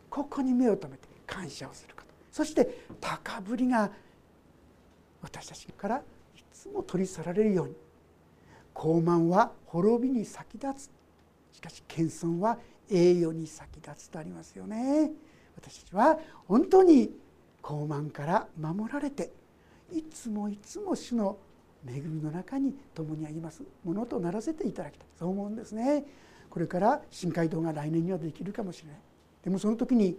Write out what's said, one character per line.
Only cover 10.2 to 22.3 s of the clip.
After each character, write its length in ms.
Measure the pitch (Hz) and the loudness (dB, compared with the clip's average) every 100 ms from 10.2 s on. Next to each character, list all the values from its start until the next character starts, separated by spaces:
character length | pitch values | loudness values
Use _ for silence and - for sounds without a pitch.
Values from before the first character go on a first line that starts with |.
| - | -4
先 320 | - - 214 | -10 -16 -10
立 320 | 269 277 - | -8 -10 -14
つ。 0 | _ _ _ _ _ _ | _ _ _ _ _ _
し 100 | - | -20
か 80 | 160 | -20
し 140 | - - | -20 -12
謙 400 | 156 160 - 170 | -4 -4 -2 -4
遜 120 | 170 | -2
は 200 | 214 233 - - - | -2 -4 -8 -20 -2
栄 320 | 185 175 180 | 4 6 6
誉 120 | 165 | 2
に 120 | 160 156 | -2 -8
先 300 | - - - | -12 -20 -18
立 300 | - 147 - | -18 -18 -16
つ」 40 | |
と 100 | 160 | -14
あ 40 | |
り 80 | 165 | -12
ま 100 | 175 | -14
す 140 | 160 190 | -16 -14
よ 100 | 190 | -10
ね。 460 | 220 262 302 311 - - - - - | -6 0 2 2 -2 -18 -20 -20 -20
私 260 | - - | -20 -20
た 60 | - | -6
ち 60 | 185 | 4
は 220 | 277 311 - - - | 6 6 0 -12 2
本 180 | 220 359 | 4 8
当 180 | 381 | 10
に 280 | 370 285 214 - - _ _ _ | 12 10 8 -2 -20 _ _ _
高 240 | - 151 151 | -10 -6 -4
慢 240 | 147 151 | -4 -6
か 160 | - 143 | -6 0
ら 220 | 202 220 165 | 0 -2 -8
守 340 | 156 190 220 | -6 -4 -4
ら 100 | 285 | -4
れ 100 | 294 | -6
て、 220 | 285 - - _ _ _ - - | -6 -8 -10 _ _ _ -20 -8
い 100 | 320 | -8
つ 260 | 311 - 233 | -8 -12 -8
も 180 | 208 208 | -6 -6
い 100 | 202 | -8
つ 180 | - 392 | -12 -10
も 160 | 392 262 | -4 -4
主 200 | - 233 | -2 -2
の 220 | 196 - - - _ _ 127 | 0 -2 -12 -20 _ _ -12
恵 140 | 135 | -10
み 220 | 156 156 | -6 -6
の 100 | 151 | -6